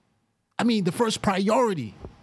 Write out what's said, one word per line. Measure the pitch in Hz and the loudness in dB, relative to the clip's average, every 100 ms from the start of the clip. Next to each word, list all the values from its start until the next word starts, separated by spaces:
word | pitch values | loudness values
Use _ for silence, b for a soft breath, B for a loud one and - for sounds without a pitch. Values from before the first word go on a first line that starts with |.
| _ _ _ _ _ - | _ _ _ _ _ -4
I | |
mean, | 220 220 | 0 0
the | 175 | 0
first | - 226 - | 0 -2 -2
priority | 208 190 202 240 233 170 107 - - - | -2 0 2 2 2 0 -6 -12 -20 -20